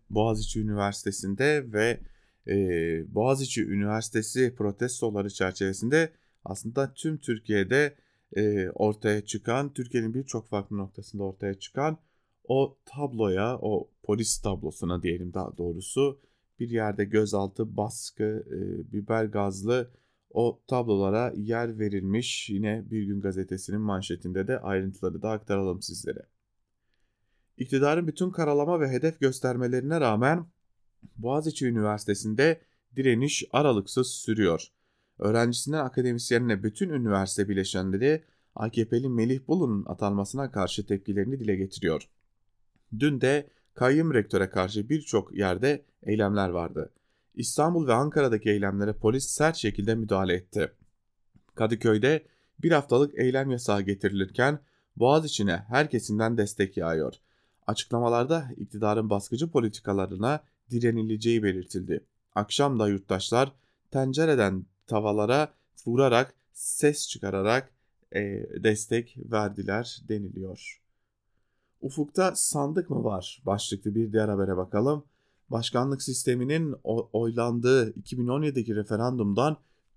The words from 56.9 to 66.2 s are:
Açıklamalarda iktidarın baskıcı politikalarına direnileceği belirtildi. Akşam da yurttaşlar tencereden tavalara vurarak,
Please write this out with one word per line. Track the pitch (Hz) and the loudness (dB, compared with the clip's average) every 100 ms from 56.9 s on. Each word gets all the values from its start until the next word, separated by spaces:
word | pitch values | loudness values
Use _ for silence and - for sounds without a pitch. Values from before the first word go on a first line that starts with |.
| 82 71 - _ _ _ _ - | 0 -2 -6 _ _ _ _ -6
Açıklamalarda | 110 - 117 120 120 127 165 131 - | -6 -2 0 2 2 2 0 -4 -10
iktidarın | 101 107 104 107 110 | -12 -2 0 2 2
baskıcı | 101 - 120 165 | 0 -2 -4 0
politikalarına | 147 113 - - 98 95 95 113 151 - _ - | 2 2 -2 -2 0 0 -2 -2 -2 -6 _ -6
direnileceği | 120 117 113 110 107 113 117 | 0 0 0 -2 -2 2 2
belirtildi. | 104 92 90 95 92 80 - _ _ | 2 -2 -4 -8 -4 -4 -6 _ _
Akşam | - 101 - 143 123 | -4 -2 2 2 2
da | 104 | 2
yurttaşlar | 98 - 95 - 117 135 - _ _ _ | 0 0 -2 2 2 2 -2 _ _ _
tencereden | 135 131 131 160 135 101 95 92 _ - | -2 0 2 4 4 4 0 -6 _ -2
tavalara | 110 107 104 104 135 151 _ _ - - | 0 2 2 2 2 0 _ _ -12 -2
vurarak, | 120 135 117 | 4 6 6